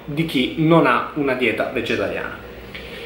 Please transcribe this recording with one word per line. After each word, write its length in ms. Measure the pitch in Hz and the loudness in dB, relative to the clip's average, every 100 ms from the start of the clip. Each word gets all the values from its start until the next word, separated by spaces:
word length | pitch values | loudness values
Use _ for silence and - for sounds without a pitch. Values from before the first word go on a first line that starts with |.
| - | -6
di 200 | 143 165 | -4 0
chi 300 | 139 123 160 | 0 0 2
non 300 | 156 165 139 | 6 6 6
ha 240 | 117 - | 4 0
una 220 | 151 139 123 | -2 0 2
dieta 340 | 117 104 - | 0 0 -2
vegetariana. 800 | 120 110 107 95 95 - - - - - - - - | -2 -2 0 -2 -4 -6 -10 -14 -16 -14 -14 -14 -14